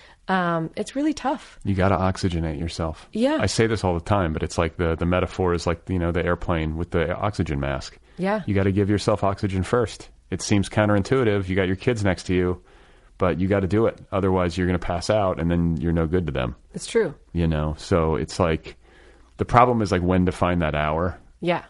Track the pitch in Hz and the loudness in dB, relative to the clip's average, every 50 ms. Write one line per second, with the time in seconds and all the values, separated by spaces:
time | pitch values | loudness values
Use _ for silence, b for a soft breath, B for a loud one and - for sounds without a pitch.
0 | B B B B _ - 190 185 180 170 170 165 160 156 - - 208 - - 269 | B B B B _ -2 -2 0 0 0 0 -2 -4 -4 -6 -8 -8 -6 -4 -2
1 | 294 311 302 - - 254 311 - - - - - - - 98 95 92 98 98 80 | -2 -2 -2 -2 -4 -4 -4 -4 -8 -14 -18 -8 -4 -2 0 2 2 2 2 2
2 | 92 92 92 - - 95 85 82 80 80 78 71 85 82 - - 85 80 80 - | 2 0 0 0 -2 -2 0 -2 -2 -2 -4 -4 -6 -6 -4 -4 -6 -6 -6 -8
3 | - - - 214 233 269 311 302 107 101 - - 113 110 113 98 - 92 87 85 | -14 -10 -2 0 0 0 2 0 -2 0 2 2 2 2 2 0 0 0 0 0
4 | 85 - 104 101 90 82 78 82 85 80 - - 85 80 - - 87 82 82 73 | 0 0 0 2 2 0 -2 -2 -4 -2 -2 -2 -2 -2 -2 -2 -2 0 0 0
5 | 85 87 90 90 90 87 - - 92 90 87 85 - 87 85 - - - 95 90 | 0 0 2 0 0 -2 -2 -2 0 0 0 0 0 -2 -4 -4 -4 -4 -2 -2
6 | 85 85 85 87 82 87 87 85 - - 90 80 80 78 78 80 87 - - 90 | 0 0 0 0 0 0 -2 -2 -2 -2 -2 -2 -2 -2 -4 -4 -6 -2 0 0
7 | 78 78 90 - 95 107 - - 92 82 76 69 69 69 69 67 - - - - | 0 0 -2 -2 -4 -4 -2 -2 -2 -2 -2 -2 -2 -4 -4 -6 -8 -10 -16 -20
8 | b b b - 175 190 208 220 165 - 101 98 95 101 92 101 101 95 104 95 | b b b -6 -2 -2 -2 -2 -2 0 0 2 2 2 2 2 2 2 0 0
9 | - - 107 98 - 98 98 - - 98 95 95 95 - - 123 117 - - - | 2 0 0 2 0 -2 0 -2 -4 -2 -2 -2 -2 0 0 0 0 -2 -4 -12
10 | - - - - _ _ 92 87 - - 110 101 95 - - 110 107 104 104 101 | -18 -20 -20 -20 _ _ -8 -8 0 2 2 2 2 2 2 2 2 4 4 2
11 | 95 - 135 135 127 110 101 101 95 90 92 98 95 90 95 92 - 127 123 110 | 2 2 2 2 2 2 2 0 0 0 0 0 2 0 0 0 0 -2 0 2
12 | 101 98 90 - - - 92 90 90 90 90 - b b b b b b b b | 0 0 0 0 -2 0 0 2 2 0 -2 -4 b b b b b b b b
13 | b b b - 95 90 78 78 95 92 101 101 98 87 98 107 113 104 - - | b b b 0 0 0 2 0 0 0 2 0 2 2 2 2 2 2 0 -4
14 | - - - 98 92 95 92 92 90 87 85 95 92 87 92 82 - - 87 87 | -8 -6 -2 0 2 2 2 2 2 0 0 0 0 0 0 0 -2 -4 -4 -2
15 | - - 107 107 98 92 87 - 82 85 87 87 85 85 82 69 71 85 82 85 | 0 0 2 2 2 2 0 0 0 0 2 2 2 0 0 0 0 0 0 0
16 | 80 78 85 92 90 78 67 65 62 60 60 - - - - - - - - 233 | 0 2 0 0 0 -2 -2 -4 -4 -4 -6 -10 -16 -14 -12 -12 -10 -2 0 0
17 | 214 165 - - - _ - 85 85 82 80 76 76 76 76 - - - 95 85 | 0 0 -4 -10 -16 _ -2 0 0 0 0 0 -2 -4 -4 -6 -2 0 2 2
18 | 80 80 78 - 73 - - - 95 85 80 78 - - - b b b b b | 2 2 0 -2 -2 -4 -2 -2 0 0 0 -2 -4 -12 -20 b b b b b
19 | b b b b b b b - 101 - - 120 120 127 120 113 110 90 98 90 | b b b b b b b -6 -4 2 4 6 6 6 4 2 0 0 0 2
20 | 87 90 92 92 90 90 85 - 95 87 90 87 82 76 73 76 76 76 78 80 | 2 4 4 4 4 2 2 0 0 0 2 2 0 0 0 0 0 0 0 0
21 | 87 92 85 - - - - _ - 170 170 160 - - | -2 -2 -4 -8 -14 -20 -16 _ -4 -2 -2 -2 -4 -6